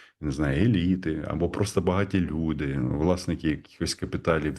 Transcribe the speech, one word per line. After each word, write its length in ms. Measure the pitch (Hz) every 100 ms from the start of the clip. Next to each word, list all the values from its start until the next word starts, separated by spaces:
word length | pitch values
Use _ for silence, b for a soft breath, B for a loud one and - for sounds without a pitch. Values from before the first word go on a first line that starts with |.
| B _
не 100 | 76
знаю, 320 | 69 73 69
еліти 600 | 110 98 87 92 80 78 73
або 200 | 78 85
просто 300 | - 101 -
багаті 400 | 85 90 101 98
люди, 580 | 87 78 80 71 71 69
власники 640 | 64 71 82 90 - 78 78
якихось 460 | 71 - - 80
капіталів, 600 | - - - - 80 76